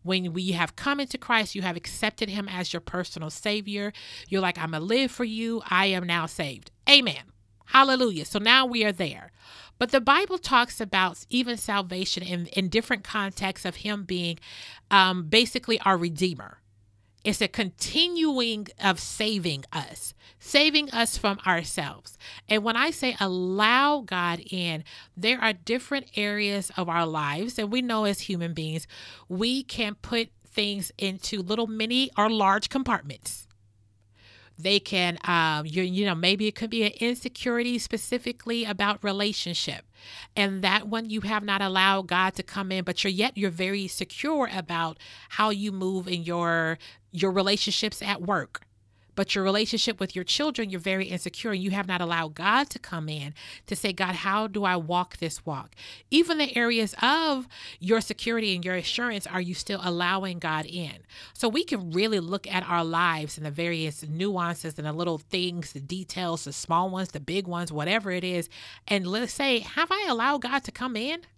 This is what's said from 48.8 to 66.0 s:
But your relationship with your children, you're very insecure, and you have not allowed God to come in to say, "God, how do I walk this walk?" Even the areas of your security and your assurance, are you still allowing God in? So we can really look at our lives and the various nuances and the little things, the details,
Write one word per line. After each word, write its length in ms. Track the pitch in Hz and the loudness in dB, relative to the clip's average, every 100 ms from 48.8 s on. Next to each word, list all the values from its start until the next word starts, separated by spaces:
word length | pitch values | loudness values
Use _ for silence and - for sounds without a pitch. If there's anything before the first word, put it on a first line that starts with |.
| _ _ _ | _ _ _
But 200 | - 196 | -4 0
your 100 | 202 | 2
relationship 560 | 190 202 220 226 - 208 | 2 2 2 0 -2 -2
with 160 | 190 185 | -4 -4
your 80 | |
children, 460 | 180 - 302 254 214 | -2 0 0 -2 -4
you're 100 | 185 | -4
very 280 | 185 190 190 | -2 -2 -2
insecure, 440 | 185 175 - 226 | -4 -6 -6 -4
and 120 | 196 | -2
you 80 | 190 | 0
have 160 | 196 190 | -2 -2
not 140 | 180 | -2
allowed 340 | 170 170 160 156 | 0 0 -2 -2
God 340 | 185 240 285 | 2 4 2
to 80 | - | -6
come 320 | - 165 156 | -8 -6 -6
in 240 | 151 143 - - - - | -6 -8 -12 -18 -18 -6
to 100 | 202 | -2
say, 160 | 208 | -2
"God, 220 | 180 185 | 0 -2
how 320 | 175 196 202 220 | 0 0 0 0
do 180 | 202 | 0
I 120 | 196 180 | 2 0
walk 420 | 160 175 180 - | 2 0 0 -4
this 260 | 165 - | -6 -6
walk?" 300 | - 139 - - - - _ | -8 -8 -10 -18 -20 -20 _
Even 260 | 302 330 311 | 4 4 2
the 180 | 277 240 | 2 2
areas 380 | 233 233 214 - | 2 2 0 2
of 460 | 240 311 320 269 254 - - - | 4 4 4 0 -4 -14 -18 -8
your 200 | 180 226 | 2 2
security 540 | - 214 233 233 214 | 2 -4 -2 -2 0
and 100 | 180 | -2
your 120 | 175 185 | -2 -2
assurance, 500 | - - 240 208 - | -2 -2 -2 -4 -4
are 160 | 185 | -4
you 140 | 180 175 | -4 -6
still 260 | - 196 | -6 -4
allowing 540 | 185 170 180 190 190 175 | -2 0 0 0 -2 -4
God 300 | 160 156 156 | -2 -2 -4
in? 320 | 180 156 - _ - - | -8 -8 -10 _ -20 -20
So 160 | - 240 | -2 0
we 140 | 254 | 0
can 260 | 349 226 175 | -2 -4 -2
really 300 | 170 220 208 | 0 2 0
look 260 | 170 190 - | 0 -6 -2
at 240 | 185 175 | -4 0
our 140 | 175 | 0
lives 540 | 165 165 175 160 151 - | 0 2 2 0 -6 -8
and 80 | 151 | -8
the 20 | |
various 540 | 147 170 165 156 147 156 | -4 -2 -2 -4 -6 -8
nuances 720 | 156 196 185 170 170 165 151 | -4 -2 0 -2 -4 -8 -6
and 80 | 151 | -6
the 80 | |
little 240 | 156 175 156 | -2 -2 -4
things, 540 | - 190 180 175 160 | -4 -2 -2 -4 -8
the 80 | 143 | -10
details, 640 | 139 185 | -8 -8